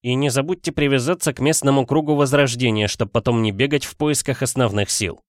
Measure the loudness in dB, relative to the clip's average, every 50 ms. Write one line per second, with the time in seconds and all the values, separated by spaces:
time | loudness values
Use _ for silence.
0 | -4 -2 -2 0 0 0 0 -2 -2 -2 -4 -6 -6 -6 -4 0 0 2 2 0
1 | 0 0 -2 -2 -2 -4 -2 0 0 0 0 2 2 2 2 2 2 2 0 0
2 | 2 2 2 2 2 2 4 4 2 2 2 0 0 0 2 2 0 0 0 -2
3 | -4 -2 -2 -2 0 0 0 2 2 0 0 0 -2 0 0 -2 -2 -4 -6 -2
4 | 0 0 0 0 -2 -4 -4 -4 -2 -4 0 0 0 2 2 0 -2 -2 -2 -4
5 | -4 -4 -6 -8 _